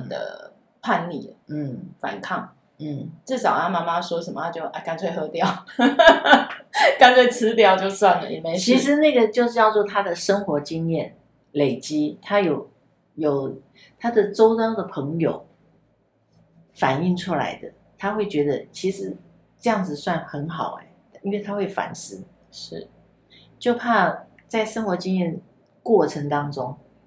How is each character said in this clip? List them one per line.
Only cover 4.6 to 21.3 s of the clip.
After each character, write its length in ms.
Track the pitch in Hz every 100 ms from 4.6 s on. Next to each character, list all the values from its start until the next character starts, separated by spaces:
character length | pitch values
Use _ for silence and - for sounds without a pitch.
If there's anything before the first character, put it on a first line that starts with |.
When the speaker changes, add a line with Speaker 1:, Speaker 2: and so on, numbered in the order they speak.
Speaker 1:
啊， 180 | 156 -
干 120 | 165 165
脆 140 | 185
喝 160 | 160 151
掉， 180 | 165 190 - - - 254 - 330 -
<laughs> 720 | 277 294 - - - 855 679 -
干 160 | 254
脆 160 | 254 240
吃 260 | - 220
掉 220 | 226 202 190
就 140 | 196
算 320 | 196 196 175
了， 80 | -
也 100 | 156
没 160 | 165 180
事。 40 |
Speaker 2:
其 180 | 214 254
实 200 | 285 294
那 140 | 302
个 140 | 254 214
就 220 | 247 240
叫 240 | 233 220
做 100 | 214
他 220 | 202 208
的 100 | 190
生 300 | 170 - 202
活 160 | 196 147
经 280 | 147 165 165
验 260 | 160 - - _ _ _
累 260 | 147 139 117
积， 440 | - 151 151 -
他 180 | - 208
有， 300 | 180 139 - _ _ _ _ -
有 440 | 151 139 135 131 _ _ _ _
他 140 | 233
的 180 | 226 196
周 240 | - 220
遭 180 | 226 226 220
的 80 |
朋 340 | 170 156 139 165
友 260 | 143 - - _ _ _ _ _ _ _ _ _ _ _ _
反 320 | - 139 139
映 120 | 180 175
出 180 | 185
来 220 | 151 107 -
的， 160 | - - _ _
他 140 | 196
会 160 | 214 202
觉 160 | 151
得 200 | 143 131 -
其 220 | - 185
实 240 | 190 190 185 _ _ _ _
这 100 | 233
样 140 | 208
子 140 | 185 143
算 280 | 190 165
很 240 | - 147 160
好 300 | 165 101 -
哎， 140 | - _ _ -
因 100 | 202